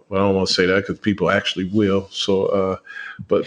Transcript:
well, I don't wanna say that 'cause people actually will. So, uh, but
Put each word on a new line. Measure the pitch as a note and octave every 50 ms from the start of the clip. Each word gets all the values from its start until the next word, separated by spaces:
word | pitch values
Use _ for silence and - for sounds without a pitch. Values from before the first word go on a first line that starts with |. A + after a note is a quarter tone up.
| - -
well, | G2 F#2+
I | G2
don't | G2+ G2
wanna | F#2+ F#2+ F#2
say | - - F2+
that | F2+ F#2 G2+ G2
'cause | - F2 -
people | - G#2+ G2 G2 F2 E2
actually | G2 G#2 - - - F2+ F#2+ F2+
will. | G2+ A2 G#2 F#2+ G2 G2 F#2 -
So, | - - - - G2 F#2+ F#2+
uh, | - G2+ G2 F#2+ F#2+ F#2 - - - - - - - - - - -
but | G2+ G2+ -